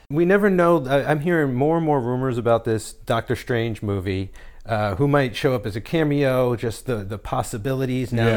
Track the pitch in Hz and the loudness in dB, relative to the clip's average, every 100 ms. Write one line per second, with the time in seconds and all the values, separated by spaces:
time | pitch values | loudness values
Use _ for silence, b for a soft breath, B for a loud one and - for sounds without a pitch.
0 | _ 147 175 202 208 180 170 170 127 139 | _ 0 4 4 4 4 4 4 2 0
1 | 127 151 165 170 139 123 147 165 156 143 | 2 0 2 2 2 2 2 2 2 2
2 | 117 127 131 120 117 113 117 110 - - | 0 -2 -2 0 2 2 2 -2 -4 -12
3 | - 117 - 117 - 120 117 107 104 101 | -2 -2 -2 -4 -2 -2 -2 -4 -2 -2
4 | 95 95 98 b b b - 110 104 90 | -2 -4 -4 b b b -6 -2 -2 0
5 | 143 143 127 107 139 127 110 104 - 165 | 2 2 0 0 0 0 -4 -8 -4 0
6 | 151 143 135 127 123 117 120 - - 110 | 0 2 2 2 2 0 -4 -6 -6 -6
7 | 98 104 - 131 113 117 135 131 131 127 | -6 -10 -4 -4 -4 -6 -4 -2 -2 -2
8 | 117 117 117 | -2 2 2